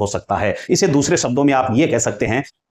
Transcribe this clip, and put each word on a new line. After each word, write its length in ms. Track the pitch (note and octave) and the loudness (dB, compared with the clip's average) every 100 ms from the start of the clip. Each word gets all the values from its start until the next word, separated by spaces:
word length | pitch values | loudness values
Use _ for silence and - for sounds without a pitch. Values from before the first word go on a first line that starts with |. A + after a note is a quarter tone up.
हो 60 | G#2 | -4
सकता 300 | F2+ - F#2+ | -4 -4 -2
है। 180 | G#2 F2+ - | -2 -4 -2
इसे 180 | - F#3+ | 0 2
दूसरे 280 | C#3+ C#3 C3 | 2 2 0
शब्दों 280 | C3 B2 | 0 0
में 80 | C#3+ | 2
आप 140 | C3+ C3 | 2 2
ये 140 | A2+ D#3+ | 2 2
कह 120 | A#2 | 0
सकते 280 | A#2 - A2 | -2 -2 -2
हैं 160 | A#2+ - _ _ | -2 -4 _ _